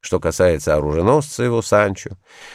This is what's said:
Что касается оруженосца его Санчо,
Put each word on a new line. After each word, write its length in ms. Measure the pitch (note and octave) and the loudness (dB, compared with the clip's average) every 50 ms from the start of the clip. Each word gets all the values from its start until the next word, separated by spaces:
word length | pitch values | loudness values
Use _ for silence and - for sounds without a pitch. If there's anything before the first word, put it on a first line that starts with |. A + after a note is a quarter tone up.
| - | -6
Что 160 | - - F2+ | -4 -4 -2
касается 560 | D2 E2 D#2+ - F#2 F2+ E2 D2+ D2 - D2+ | -2 -2 0 2 2 2 2 0 0 0 0
оруженосца 640 | D2+ D2 D2+ D2 D#2+ E2+ G#2 C3+ D3+ D3 D3+ - - A#2+ | 0 0 0 -2 0 2 2 2 2 0 -4 -6 -4 -4
его 180 | B2 A#2 A2+ A2 | -2 -2 -2 -2
Санчо, 480 | - - G#2 G#2 G2+ G2 - - - G2 - _ _ - - - - | 2 2 2 2 2 -2 -6 -10 -16 -16 -16 _ _ -20 -20 -20 -20